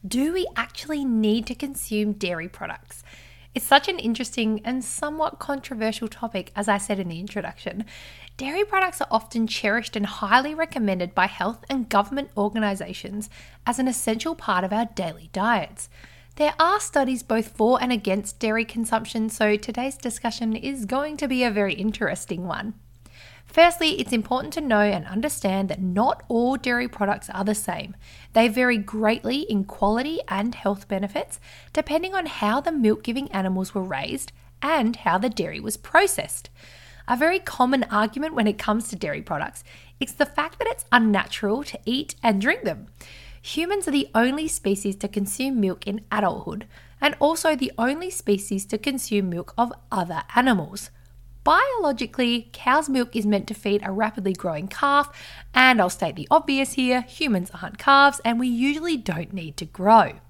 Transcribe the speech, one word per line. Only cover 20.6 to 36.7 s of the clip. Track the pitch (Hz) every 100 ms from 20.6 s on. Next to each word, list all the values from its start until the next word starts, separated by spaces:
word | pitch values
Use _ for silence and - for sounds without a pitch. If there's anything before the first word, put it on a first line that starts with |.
| 262 277
going | 202 262 294 302
to | 285
be | 254
a | 247
very | 208 196
interesting | - 214 208 190 - - 170 175
one. | - 214 - - - - - - - -
Firstly, | - 339 339 320 -
it's | -
important | 240 214 254 311
to | 320
know | 294 208
and | 208 196 165
understand | 190 294 - 202 190 196
that | -
not | 185 180 247 - -
all | 233 240 269
dairy | 254 240 247
products | - 202 - -
are | -
the | 202
same. | 208 - 165 170 - - - -
They | 220 233
vary | 220 254 240
greatly | 196 214 214 233 220 269
in | 311 208
quality | 196 - 196 220 285 330 -
and | 190 226
health | 240 196 202 -
benefits, | 196 196 294 - - - - -
depending | - 302 311 370
on | 381 320
how | - 208 247
the | 311
milk-giving | 311 214 214 - 233 277
animals | 196 190 185 185
were | 202
raised | 185 131 - 139 - - - -
and | 277 320 226 233
how | - 180
the | 233
dairy | - 170 151
was | 220 -
processed. | - 320 392 - - - - - -